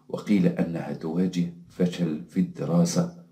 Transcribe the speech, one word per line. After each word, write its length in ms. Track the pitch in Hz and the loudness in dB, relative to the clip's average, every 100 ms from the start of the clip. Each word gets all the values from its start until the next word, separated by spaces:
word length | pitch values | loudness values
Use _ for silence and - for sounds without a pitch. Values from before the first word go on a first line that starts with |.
| - | -10
وقيل 360 | - - 101 87 | -6 2 4 4
أنها 480 | - 85 82 71 | 2 -2 -4 -6
تواجه 600 | 71 80 85 92 90 85 - - | -8 -4 0 0 0 -4 -6 -10
فشل 540 | - 87 - 82 76 - | -2 -2 0 -4 -4 -4
في 100 | 190 | -2
الدراسة 840 | 175 - 156 170 170 175 - - - | -2 -2 0 2 4 2 -2 -6 -20